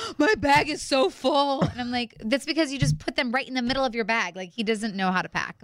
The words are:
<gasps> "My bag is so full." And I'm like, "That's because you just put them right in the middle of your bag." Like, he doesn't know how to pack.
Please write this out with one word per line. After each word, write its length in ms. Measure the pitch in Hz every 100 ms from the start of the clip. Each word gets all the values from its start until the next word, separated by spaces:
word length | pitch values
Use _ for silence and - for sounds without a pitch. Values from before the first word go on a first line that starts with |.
<gasps> 140 | 453 -
"My 160 | 294 427
bag 300 | 285 285 294
is 120 | 302
so 280 | - 269 349
full." 520 | - 262 277 285 269
And 180 | - 240
I'm 100 | 247
like, 240 | 247 233 -
"That's 240 | 220 262 302
because 260 | 302 294
you 60 | 269
just 200 | 151 151
put 180 | - 254
them 140 | 254
right 140 | 254 269
in 80 |
the 80 | 254
middle 220 | 240 269
of 100 | 262
your 100 | 233
bag." 300 | 214 226 185 175
Like, 140 | 185
he 120 | 233
doesn't 320 | 220 220 220
know 160 | 190 190
how 80 | 185
to 60 | 170
pack. 280 | 175 - -